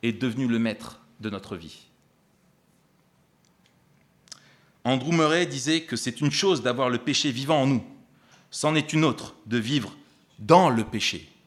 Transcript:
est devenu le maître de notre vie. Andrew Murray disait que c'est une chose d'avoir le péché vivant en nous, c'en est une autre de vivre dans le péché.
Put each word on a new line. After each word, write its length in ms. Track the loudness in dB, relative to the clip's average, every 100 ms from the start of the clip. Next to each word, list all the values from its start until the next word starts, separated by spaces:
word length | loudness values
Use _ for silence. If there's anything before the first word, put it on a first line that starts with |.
est 80 | -2
devenu 360 | -2 -4 -2 0
le 120 | 0
maître 400 | 0 -4 -12 -20 _ _
de 80 | -10
notre 260 | -8 -10 -14
vie. 320 | -14 -20 -20 _ _ _ _ _ _ _ _ _ _ _ _ _ _ _ _ _ _ _ _ _ _ _ _ -20 -20 _ _ _
Andrew 280 | -2 -2 2
Murray 340 | 2 4 2 0
disait 380 | -4 -2 -2
que 120 | -2 -6
c'est 260 | -6 -2
une 100 | -2
chose 300 | 2 2 2
d'avoir 280 | 0 0 0
le 80 | 0
péché 340 | -2 -2 -2
vivant 300 | -4 0 2
en 60 | 4
nous, 160 | 0 -2 -18 -20 _ _ _ _
c'en 240 | -4 0 0
est 180 | 0
une 120 | 2 2
autre 300 | 0 -8 -16 -4
de 120 | -2
vivre 380 | 0 -2 -2 -12 -20 _ _ -16
dans 300 | 6 8 8
le 140 | 2
péché. 460 | -2 -2 -4 -6 -14 _